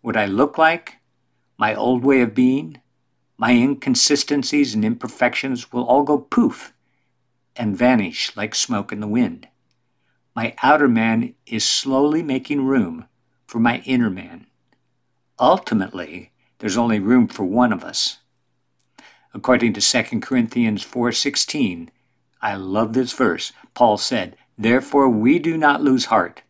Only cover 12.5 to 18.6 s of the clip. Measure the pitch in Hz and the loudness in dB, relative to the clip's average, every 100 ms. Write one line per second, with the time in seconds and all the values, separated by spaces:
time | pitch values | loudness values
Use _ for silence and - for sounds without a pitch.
12.5 | 147 131 135 90 80 - _ _ _ _ | -2 0 0 -2 -6 -16 _ _ _ _
13.5 | 117 117 117 - 127 113 92 90 82 _ | 0 0 0 -2 0 0 -4 -14 -20 _
14.5 | _ _ _ _ _ _ _ _ - 127 | _ _ _ _ _ _ _ _ 0 2
15.5 | 185 - 110 95 92 80 85 - _ _ | 2 0 -2 -2 -8 -12 -14 -18 _ _
16.5 | _ 110 101 117 107 98 127 113 - 92 | _ -4 -2 0 0 2 2 2 -2 -2
17.5 | 110 123 92 85 - - - _ _ _ | 2 2 0 -6 -6 -6 -8 _ _ _
18.5 | _ | _